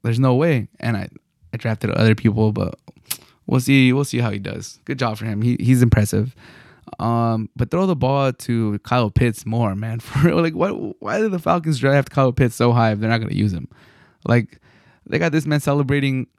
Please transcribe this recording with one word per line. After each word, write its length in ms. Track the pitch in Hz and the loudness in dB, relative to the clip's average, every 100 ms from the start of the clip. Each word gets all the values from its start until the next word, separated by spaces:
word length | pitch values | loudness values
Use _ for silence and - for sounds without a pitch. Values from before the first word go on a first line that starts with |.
there's 160 | 117 117 | -2 0
no 160 | 131 127 | 2 2
way. 320 | 170 131 104 _ | 2 0 -4 _
And 180 | 117 104 | -4 -4
I, 120 | 92 - _ _ _ | -8 -16 _ _ _
I 40 | 117 | -8
drafted 340 | 117 107 107 | -4 -4 -2
other 240 | - 110 107 | 2 2 4
people, 360 | 110 110 110 | 2 2 0
but 280 | 104 90 - - _ _ - _ _ - | 0 -6 -8 -20 _ _ -14 _ _ -2
we'll 120 | 127 | -2
see, 340 | 127 139 127 | 4 4 4
we'll 120 | 127 143 | 2 -2
see 140 | 123 | -2
how 120 | 117 | -2
he 80 | 101 | -4
does. 400 | 98 - - - - | -8 -10 -12 -16 -10
Good 140 | 135 | -4
job 180 | 120 110 | -4 -4
for 80 | 110 | -6
him. 160 | 104 | -2
He, 160 | 117 123 | -2 0
he's 220 | 120 127 | 2 4
impressive. 540 | 120 110 104 101 127 - - - - _ - - | 6 6 4 0 -2 -6 -20 -20 -20 _ -20 -6
Um, 500 | 117 117 117 113 107 - | -2 0 0 -2 -4 -6
but 160 | 123 | -4
throw 140 | 170 190 | 0 0
the 100 | 156 | 0
ball 360 | 127 139 135 | 0 0 -2
to 460 | 127 - 117 107 104 | -4 -4 0 0 -4
Kyle 300 | - 123 110 | -2 0 2
Pitts 340 | - 120 110 113 | 2 0 -2 -4
more, 300 | 113 110 98 | -2 -2 -2
man. 240 | 113 113 | -6 -8
<laughs> 20 | |
For 260 | - 135 165 | -6 2 2
real, 140 | 147 | 4
like, 120 | 165 165 | 0 -2
what, 460 | 196 - 101 - | -4 -4 -10 -10
why 180 | 104 165 | -6 -2
do 100 | 220 | -2
the 100 | 185 | -2
Falcons 400 | 165 175 160 135 | 0 0 0 0
draft 300 | 135 139 131 | 2 2 0
Kyle 220 | - 131 | 0 0
Pitts 220 | 123 127 - | 2 0 2
so 160 | 120 | 2
high 200 | 120 113 | 4 2
if 80 | 104 | 0
they're 100 | 110 | -2
not 100 | 113 | -2
gonna 140 | 107 | -2
use 180 | 95 104 | 0 0
him? 140 | 85 - _ _ _ _ _ - | -2 -10 _ _ _ _ _ 0
Like, 340 | 120 - - _ _ _ _ - | 2 0 -14 _ _ _ _ -6
they 120 | 156 | -2
got 120 | 170 | 0
this 140 | 156 151 | 0 0
man 140 | 147 | -2
celebrating 680 | 143 143 135 143 139 131 120 | 0 0 0 0 0 -4 -6